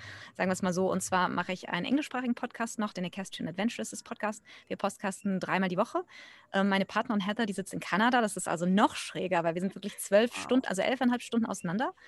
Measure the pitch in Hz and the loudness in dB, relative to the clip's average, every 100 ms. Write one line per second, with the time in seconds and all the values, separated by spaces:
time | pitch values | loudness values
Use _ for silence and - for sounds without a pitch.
0 | - - - - 185 185 190 175 185 185 | -16 -16 -14 -2 0 2 0 2 2 0
1 | - 185 180 - 180 185 - 175 175 277 | 0 0 2 0 -4 -6 -4 -4 0 0
2 | 294 254 254 240 247 - 233 - 208 - | 0 -4 -2 -2 -4 -6 -6 -4 -4 -4
3 | 180 196 190 - 165 175 226 - 220 - | -6 -6 -10 -8 -6 -2 -2 -2 -8 -10
4 | - - 214 214 - - - 190 202 - | -12 -6 -6 -6 -12 -20 -10 -4 -2 -2
5 | 196 - 202 190 - 175 190 175 233 349 | -6 -4 -2 -2 0 2 2 2 0 0
6 | 359 - - - - 196 196 196 190 208 | -6 -10 -20 -20 -2 2 4 4 2 0
7 | 226 208 190 208 220 196 190 165 - 180 | 0 0 0 0 -2 -2 -6 -8 -2 2
8 | 233 247 214 - 170 165 180 196 285 - | 4 4 2 0 -2 0 4 6 4 2
9 | - - 185 175 165 170 185 - - - | -6 -4 0 2 2 0 -2 -4 -8 -8
10 | - 202 240 - - 254 - 185 - 254 | 4 4 6 0 2 2 2 0 0 2
11 | 247 240 - 233 220 196 175 190 302 - | 2 0 0 0 0 -2 -2 0 -2 -4